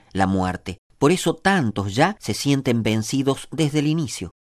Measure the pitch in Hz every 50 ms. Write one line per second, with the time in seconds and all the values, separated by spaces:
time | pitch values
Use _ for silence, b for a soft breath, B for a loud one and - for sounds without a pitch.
0 | b b b 92 95 92 95 92 92 92 90 - - - 90 - _ _ _ _
1 | 139 151 180 175 - 165 160 - - 190 196 185 131 107 101 107 98 101 95 120
2 | 156 190 214 - - - 104 - - 143 139 139 131 131 117 117 110 110 110 110
3 | 107 - - 135 131 135 135 - - - - 135 160 143 147 151 143 151 156 170
4 | 151 113 - - 92 82 - _